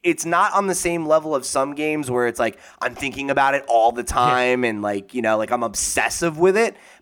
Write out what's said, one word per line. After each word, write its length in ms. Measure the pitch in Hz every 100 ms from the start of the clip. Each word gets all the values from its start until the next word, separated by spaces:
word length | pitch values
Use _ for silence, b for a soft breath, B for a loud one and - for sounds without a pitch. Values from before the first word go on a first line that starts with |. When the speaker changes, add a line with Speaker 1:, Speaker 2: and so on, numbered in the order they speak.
Speaker 1:
it's 220 | 175 160
not 300 | 165 170 202
on 120 | 180 196
the 80 |
same 300 | 180 175 170
level 300 | 156 156 156
of 100 | 147
some 300 | 127 139 139
games 360 | 143 151 151 135
where 160 | 123 120
it's 140 | 120
like, 180 | 117 - B B
I'm 140 | -
thinking 360 | 117 139 123 139
about 220 | 139 135
it 120 | 139 -
all 240 | 117 113
the 80 | 120
Speaker 2:
Yeah. 60 | 117
Speaker 1:
time 580 | - 123 127 123 123
and, 160 | 120 107
like, 320 | 104 101 98
you 80 | 127
know, 160 | 113 110
like, 140 | 107
I'm 120 | 123
obsessive 760 | 117 98 - - 117 - 170 156
with 180 | 180 196
it. 180 | 226 - B B